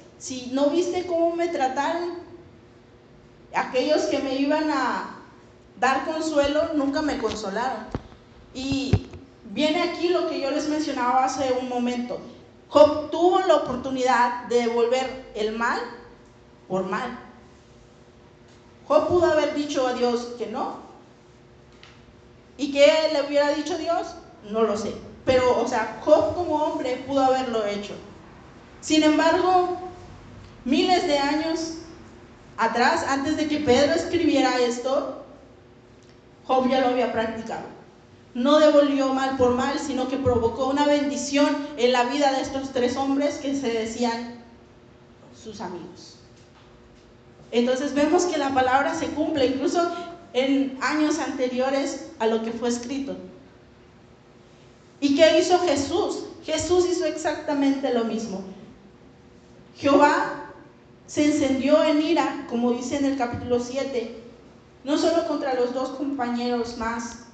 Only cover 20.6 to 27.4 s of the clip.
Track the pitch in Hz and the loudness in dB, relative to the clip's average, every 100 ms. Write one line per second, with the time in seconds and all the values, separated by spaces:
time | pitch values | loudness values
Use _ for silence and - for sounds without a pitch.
20.6 | - - - - - - - - - - | -8 -10 -16 -20 -20 -20 -20 -20 -20 -20
21.6 | - - - - - - - - - - | -20 -20 -20 -20 -20 -20 -20 -20 -20 -8
22.6 | 277 277 285 320 311 294 285 285 294 311 | -2 6 6 6 4 0 0 2 2 0
23.6 | 294 339 320 339 330 - - - 208 220 | -2 -4 -2 -2 -4 -12 -18 -18 -6 0
24.6 | 220 208 208 220 - - - 254 254 226 | 0 0 -6 -8 -14 -8 0 4 4 2
25.6 | 233 233 226 - 320 320 - 349 330 302 | 0 -2 -4 -2 4 4 4 -2 -2 0
26.6 | 330 311 254 254 - 277 262 262 | -2 -2 -4 -6 -2 2 2 2